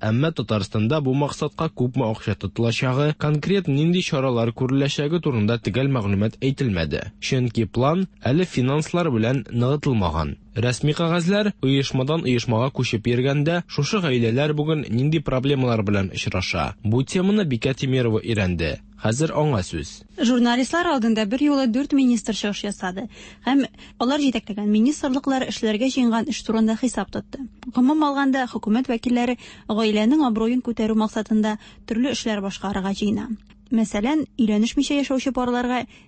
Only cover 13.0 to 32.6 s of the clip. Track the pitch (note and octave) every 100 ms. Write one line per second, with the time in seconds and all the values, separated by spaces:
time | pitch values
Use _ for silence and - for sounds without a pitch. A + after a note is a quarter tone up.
13 | A#2+ A#2+ C3+ C#3+ C#3+ F3 - - C#3+ G#3+
14 | E3 B2+ A#2 A#2+ D3+ D3 D3+ D#3 - A#2
15 | C#3+ D#3+ C#3+ B2+ C#3 C#3 B2+ A2+ G2+ G2+
16 | F#2+ - - F#2+ - F2 C2 - G#2 A#2
17 | C3 F#3 F#3 G#3+ E3+ A#2 C#3 - C3+ C3
18 | A#2 G#2+ - G#2+ F#2 E2+ D#2+ - - -
19 | A2 A#2+ D#3+ D3 D3+ A2 - D#2+ D2 -
20 | - - A#3+ B3+ A#3+ A#3+ B3+ E4+ F4 C#4
21 | A3+ A3 G#3 C4 D4 C#4 C4 A#3+ C#4+ C#4
22 | B3+ A#3+ - G3+ G#3 G3 G3+ F#3+ F#3 F#3
23 | A3+ - - - A#3+ C#4 A#3+ - - -
24 | A#3+ D4 C#4+ A3+ - G3+ G#3 G#3+ A#3+ D4+
25 | C#4+ C4 C4+ C4+ B3 - A3 G#3+ C4 C4
26 | A#3+ A3+ A3 A3 - A3 A3 A3 B3+ -
27 | G3 - - C4+ B3 - B3+ B3+ B3+ D#4
28 | D4 C#4 C4+ C4+ B3 A3 G#3 A3+ C4 A3+
29 | A#3+ A#3+ A#3+ A#3+ - - - G#3+ A3 G#3+
30 | A3 D#4 C4 G#3+ A3+ B3+ A#3+ A#3 A3 A3
31 | A3 A3 G3+ G#3+ G#3+ G#3+ - - - A3+
32 | C4+ A#3 A#3 G#3 G3 -